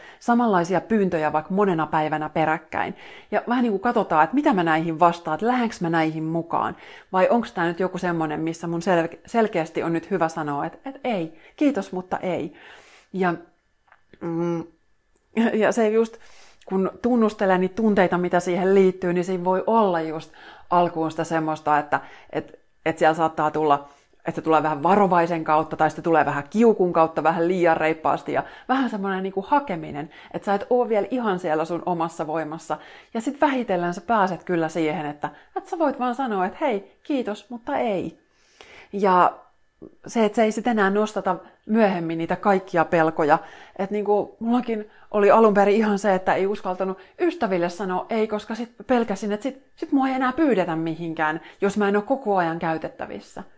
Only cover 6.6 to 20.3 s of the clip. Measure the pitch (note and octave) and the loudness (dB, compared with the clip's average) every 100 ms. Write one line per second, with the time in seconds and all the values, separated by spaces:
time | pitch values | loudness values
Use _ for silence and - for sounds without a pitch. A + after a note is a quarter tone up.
6.6 | - - - - - F#3 F#3 A#3 A3+ F#3 | -4 -8 -18 -20 -4 2 2 2 0 -2
7.6 | E3+ E3+ F#3 F3+ F3+ E3+ D#3 D#3 D#3+ D#3+ | -2 -2 -4 -2 -4 -2 -4 -4 -6 -6
8.6 | E3+ E3+ G3 E3+ D#3+ - - A#3 G#3+ F3 | -6 -4 0 0 0 -8 -4 0 0 0
9.6 | D#3+ E3 E3 E3 - F3+ D#3+ E3 D3+ C#3+ | -4 -4 -2 -4 -2 -2 -2 -2 -6 -6
10.6 | D#3+ - C#4 C4+ B3 G3 D#3+ - - - | -6 -10 -16 -8 -6 -4 -6 -12 -14 0
11.6 | C#4+ G3 - F3+ F3+ - F3+ D3 D#3+ - | 0 0 -6 -8 -6 -6 -4 -4 -6 -12
12.6 | - - - - _ F#3 F#3 E3 - _ | -20 -20 -20 -20 _ -2 -2 -2 -8 _
13.6 | _ _ _ _ _ - E3+ E3 E3+ E3 | _ _ _ _ _ -12 -6 -2 -2 -4
14.6 | D#3+ _ _ _ _ _ _ A3 A#3 A3 | -8 _ _ _ _ _ _ -2 0 2
15.6 | G3+ A#3 G#3+ A3 A3+ - - - - _ | 2 2 2 2 0 -4 -20 -20 -20 _
16.6 | - F#3+ F#3 - A#3+ A#3+ G#3+ - F#3+ F3+ | -4 -2 -2 -2 0 2 2 2 2 2
17.6 | F#3 A3+ A3 G3+ F3+ F3 F3+ F3+ F3+ F3 | 0 0 2 4 2 2 2 0 0 0
18.6 | F#3 G3 F#3+ F#3 F3+ F3+ F3 F#3 F3+ F#3 | 4 6 4 2 -2 -2 -2 -2 0 0
19.6 | - A3+ G3+ E3 D#3+ D#3+ - | 2 2 2 0 -2 -8 -12